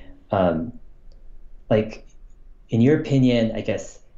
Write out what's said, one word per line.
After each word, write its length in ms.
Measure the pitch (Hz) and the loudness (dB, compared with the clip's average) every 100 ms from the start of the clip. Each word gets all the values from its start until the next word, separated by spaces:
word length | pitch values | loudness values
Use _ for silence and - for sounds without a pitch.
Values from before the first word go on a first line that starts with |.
| - - - | -18 -20 -4
Um, 440 | 101 92 80 82 - - - - - - - - - - | 0 2 0 -4 -10 -18 -20 -20 -20 -18 -18 -16 -16 0
like, 360 | 110 - - - - - - - - - | 0 0 -8 -18 -20 -20 -20 -20 -20 -4
in 120 | 113 | 2
your 180 | 123 156 | 4 4
opinion, 520 | 156 139 127 120 113 107 | 2 2 4 4 0 -2
I 60 | |
guess, 380 | 107 110 - - - | -4 -6 -8 -18 -20